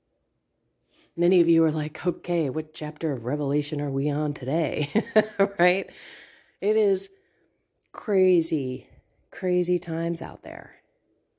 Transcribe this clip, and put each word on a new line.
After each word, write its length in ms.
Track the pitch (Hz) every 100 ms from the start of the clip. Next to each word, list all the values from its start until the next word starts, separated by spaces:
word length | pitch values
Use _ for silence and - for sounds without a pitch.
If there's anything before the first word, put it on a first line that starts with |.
| _ _ _ _ _ _ _ _ _ _ _ 170
Many 260 | 175 185
of 80 | 165
you 140 | 165 160
are 60 |
like, 340 | 151 151 - 180
"Okay, 440 | 165 - 170 143
what 240 | 147 156
chapter 380 | - 151 - 156
of 140 | 127 113
Revelation 560 | 147 139 147 143 143
are 100 | 147
we 180 | 135 147
on 240 | 147 151
today?" 560 | 139 127 160 147 - 143 - -
<laughs> 460 | 214 214 - 196 -
Right? 300 | 180 190 - - - - - - _ _
It 160 | 202 214
is 320 | 208 185 - _ _ _ _ _ _ _ _
crazy, 960 | - - 196 185 180 160 151 127 127 - - _ _ _
crazy 480 | - 185 180 175 175
times 440 | 175 160 165 170
out 220 | - -
there. 320 | - 50 - - _ _ _ _ _